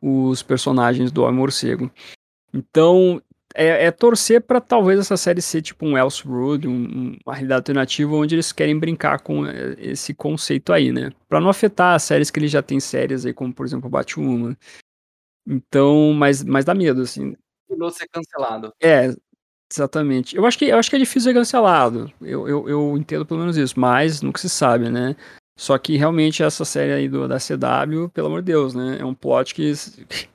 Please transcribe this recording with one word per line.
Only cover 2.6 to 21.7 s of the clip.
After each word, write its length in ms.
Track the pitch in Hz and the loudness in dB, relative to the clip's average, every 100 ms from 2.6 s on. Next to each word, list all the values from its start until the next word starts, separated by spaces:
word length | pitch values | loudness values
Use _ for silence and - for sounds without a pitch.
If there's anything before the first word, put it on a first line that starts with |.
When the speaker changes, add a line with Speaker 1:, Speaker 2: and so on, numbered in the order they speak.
| - 156 165 185 185 175 - _ _ - | -2 4 6 6 6 2 -8 _ _ 0
Speaker 1:
é, 300 | 160 156 165 | 2 4 2
é 60 | |
torcer 500 | - 233 226 - 233 | 4 2 2 4 2
pra 200 | - 247 | 4 -2
talvez 380 | - 240 185 196 | 2 2 4 2
essa 180 | 196 190 | 2 -2
série 240 | 185 175 | 0 -2
ser 200 | - 160 | -2 -6
tipo 240 | - - 156 | -6 -6 0
um 120 | 135 | 2
Elseworld, 720 | 131 - 139 123 135 147 151 | 2 -2 -8 -4 -2 -2 -2
um, 60 | |
um, 440 | 123 120 127 123 - - | -4 -6 -6 -8 -10 -12
uma 80 | |
realidade 260 | 135 131 131 | -8 -2 -2
alternativa 560 | 135 139 131 - 147 151 | 0 -2 -2 -2 0 0
onde 200 | 151 165 | 0 0
eles 160 | 165 | -2
querem 260 | - 151 156 | -2 0 0
brincar 440 | 160 160 147 139 | -2 -2 -2 -2
com, 260 | - 147 147 | -4 -6 -6
é, 280 | 135 - - | -8 -10 -10
esse 340 | - 139 - | -10 -10 -10
conceito 600 | 147 151 156 - 139 - | -8 -6 -6 -2 -4 2
aí, 180 | 170 131 | 2 2
né? 200 | 123 135 - - | 0 -6 -12 -2
Pra 120 | 156 | 2
não 100 | 185 | 2
afetar 460 | 190 208 - 180 165 | 4 2 4 4 4
as 80 | |
séries 260 | - 147 147 | 4 0 0
que 80 | 156 | 0
eles 140 | 147 | 0
já 100 | 143 | 0
têm 200 | - 139 | 0 -4
sérias 440 | - 131 135 131 123 | -2 -4 -2 -4 -6
aí, 80 | |
como, 180 | 123 127 | -6 -8
por 120 | 123 131 | -8 -8
exemplo, 240 | 131 131 | -8 -4
Batwoman. 640 | 135 127 160 139 120 117 139 - - _ _ _ _ _ _ - | -4 -4 -4 -2 -2 -4 -8 -14 -20 _ _ _ _ _ _ -6
Então, 680 | 127 - 143 139 151 151 | -6 -2 2 6 6 4
mas, 300 | 151 143 139 | 4 2 2
mas 220 | 139 135 139 | 0 0 0
dá 100 | 190 | 0
medo, 260 | 165 131 | 2 0
assim. 340 | 123 139 139 - _ _ - | -2 -6 -10 -10 _ _ -12
Speaker 2:
Não 200 | 160 170 | -8 -8
ser 180 | 170 170 | -8 -12
cancelado. 640 | 170 160 143 127 113 110 - | -12 -10 -6 -6 -6 -10 0
Speaker 1:
É, 320 | 165 143 127 - _ _ _ _ - | 4 6 4 -2 _ _ _ _ -12
exatamente. 640 | - 139 156 147 131 127 185 | -6 -4 -2 0 -2 -2 0
Eu 100 | 233 | 0
acho 120 | - | 2
que, 80 | 285 | 2
eu 120 | 226 | 2
acho 120 | 226 | 2
que 60 | 269 | 0
é 40 | |
difícil 320 | 262 269 240 | 0 0 2
ser 20 | |
cancelado. 800 | 247 233 254 208 | 2 2 2 4